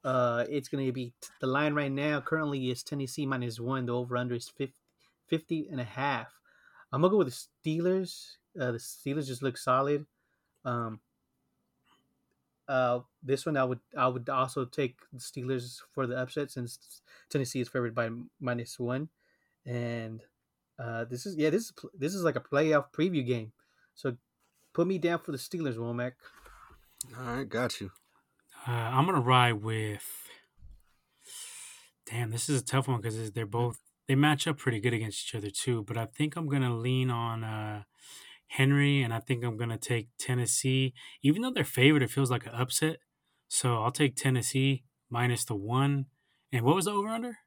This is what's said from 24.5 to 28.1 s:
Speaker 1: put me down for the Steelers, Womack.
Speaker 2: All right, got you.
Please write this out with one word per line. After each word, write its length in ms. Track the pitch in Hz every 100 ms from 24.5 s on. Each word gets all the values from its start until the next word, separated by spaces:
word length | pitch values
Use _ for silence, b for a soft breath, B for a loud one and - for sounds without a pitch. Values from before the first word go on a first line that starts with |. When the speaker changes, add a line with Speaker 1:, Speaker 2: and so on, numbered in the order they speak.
| _ _
Speaker 1:
put 120 | - 170
me 120 | 190
down 220 | 170 170
for 120 | -
the 60 | 135
Steelers, 380 | - 175 151 113
Womack. 360 | 120 120 123 - - B B B B B _ _ - 117
Speaker 2:
All 200 | 123 123
right, 120 | 127
got 320 | 113 123 -
you. 100 | 95 - _